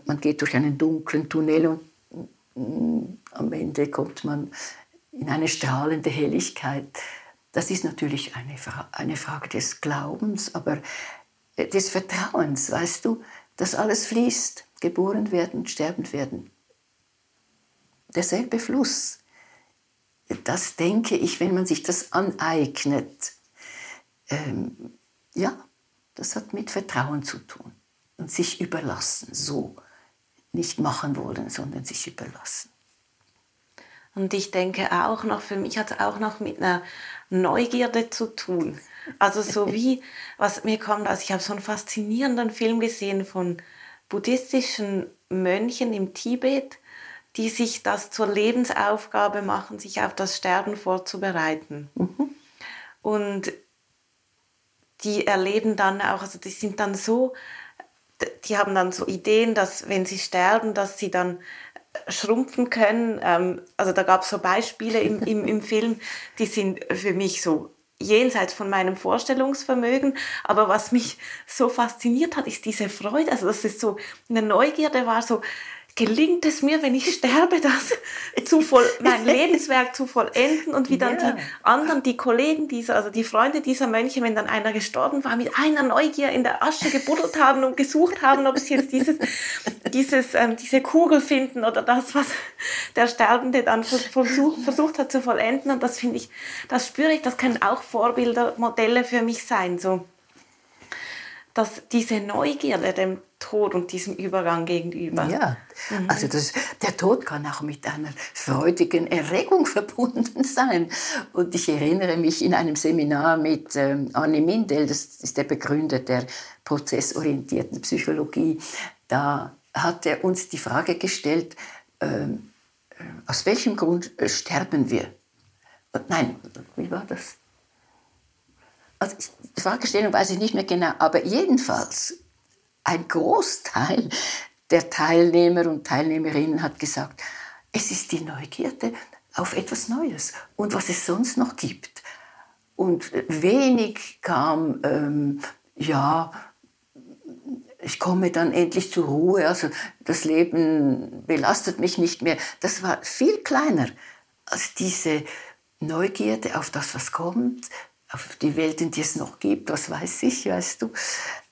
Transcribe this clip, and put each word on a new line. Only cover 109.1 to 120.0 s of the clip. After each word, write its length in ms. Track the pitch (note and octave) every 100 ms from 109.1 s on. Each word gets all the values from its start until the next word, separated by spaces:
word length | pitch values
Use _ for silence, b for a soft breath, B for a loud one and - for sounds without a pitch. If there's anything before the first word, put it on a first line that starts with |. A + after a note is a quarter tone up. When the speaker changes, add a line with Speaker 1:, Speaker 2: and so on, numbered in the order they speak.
| F3 D3+ F#3+ - F#4+ -
Speaker 1:
<laughs> 100 | G#3
verbunden 640 | G#3 - B3 A#3+ A3+ -
sein. 460 | - - C4 F3 E3+ B B D4 B
Und 200 | F3+ F3
ich 160 | F3 E3+
erinnere 480 | D3 D3 F#3+ F3+ E3
mich 260 | D#3+ D#3+
in 100 | F3+ F3
einem 200 | E3 D3+
Seminar 600 | D#3 E3 D3 C#3+ D#3+ D#3+
mit, 380 | D#3 D3+ - C#3+
ähm, 340 | C#3 C#3+ C3+
Arne 280 | C#3+ D#3 D#3
Mindel, 460 | E3 A3 F#3+ D3 C#3+
das 180 | C#3 - -
ist 160 | - -
der 60 |
Begründer 560 | C#3+ D3 - D3 D#3 C3
der 260 | B2+ B2+ B2+ B B B
prozessorientierten 1200 | - D3 - C3 - - D#3+ C#3 - - - -
Psychologie, 760 | - D3+ D#3 D#3 D3+ - D#3+ D#3+ B B B B -
da 480 | C3 C#3+ C#3 - - _
hat 320 | - E3+ E3+